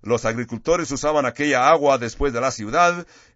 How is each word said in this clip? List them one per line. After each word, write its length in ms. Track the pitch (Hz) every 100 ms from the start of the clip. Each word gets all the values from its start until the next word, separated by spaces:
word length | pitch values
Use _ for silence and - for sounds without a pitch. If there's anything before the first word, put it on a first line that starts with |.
los 220 | 104 117
agricultores 680 | 117 113 117 113 - 175 160
usaban 340 | 139 147 151
aquella 460 | 127 120 147 131 135
agua 280 | 160 143 131
después 340 | 117 - 143
de 80 | 117
la 100 | 131
ciudad 560 | 120 107 147 175 175 170 _ _